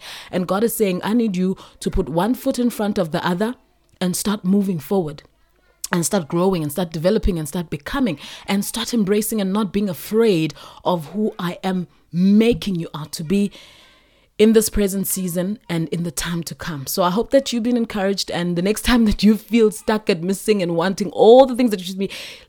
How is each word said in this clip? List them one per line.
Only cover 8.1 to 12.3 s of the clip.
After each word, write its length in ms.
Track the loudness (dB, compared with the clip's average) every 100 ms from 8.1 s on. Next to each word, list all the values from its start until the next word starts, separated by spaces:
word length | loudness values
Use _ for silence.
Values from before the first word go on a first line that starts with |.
| -2 -10 -12 -4
and 180 | -2
start 300 | -2 -6 -4
embracing 480 | -2 0 0 0 -2
and 100 | -2
not 220 | -2 -2
being 160 | -2 -2
afraid 640 | -4 -4 2 4 2 0 -6 -18 -8 -2
of 220 | -2 -4
who 260 | -4 -4 -4
I 180 | -8 -6
am 240 | -4 -4 -6 _ _
making 640 | 0 4